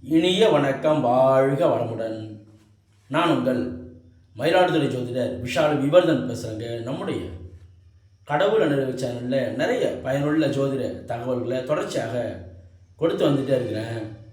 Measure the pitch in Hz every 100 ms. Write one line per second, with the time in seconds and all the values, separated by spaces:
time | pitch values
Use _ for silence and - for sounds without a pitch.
0 | 139 160 175 190 220 151 139 127 156 151
1 | 120 127 131 135 135 143 151 117 117 110
2 | 113 110 107 107 - - _ _ _ _
3 | _ 147 175 135 123 123 - - - -
4 | - _ _ - 143 185 180 160 135 127
5 | 120 123 123 123 123 175 151 147 139 175
6 | 320 269 120 113 - - 117 - 117 175
7 | 190 - - - - - - - - _
8 | _ _ - 147 202 220 165 139 131 123
9 | 120 120 123 135 117 120 175 247 135 -
10 | 131 139 147 156 143 131 139 131 120 -
11 | - 117 123 123 117 127 127 - - -
12 | 113 120 110 101 - - - - - -
13 | - - 147 139 127 131 120 107 113 113
14 | - - -